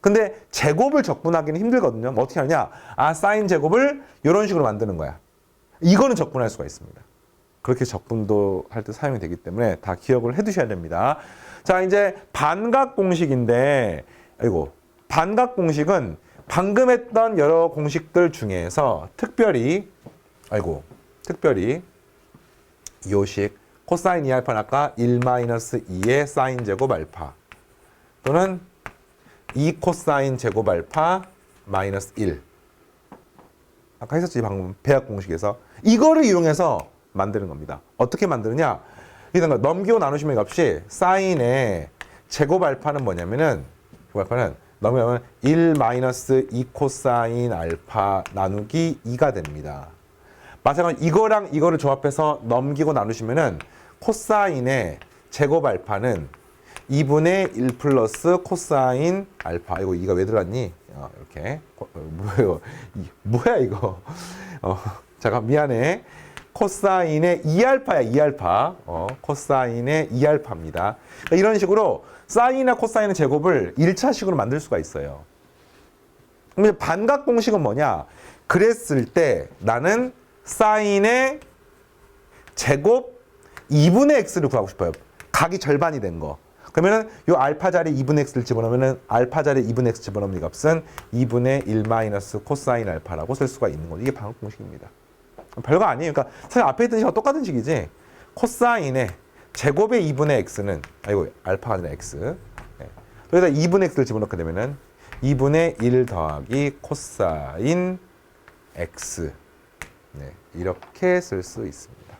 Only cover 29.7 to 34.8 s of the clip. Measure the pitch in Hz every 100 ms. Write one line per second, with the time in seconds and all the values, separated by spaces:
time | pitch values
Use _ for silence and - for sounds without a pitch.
29.7 | 160 180 170 - 143 135 127 117 101 104
30.7 | 87 80 160 160 185 180 _ _ _ -
31.7 | 95 98 98 98 - 98 73 _ _ _
32.7 | _ _ _ _ - _ _ _ _ _
33.7 | _ _ _ 113 156 175 120 113 98 92
34.7 | 95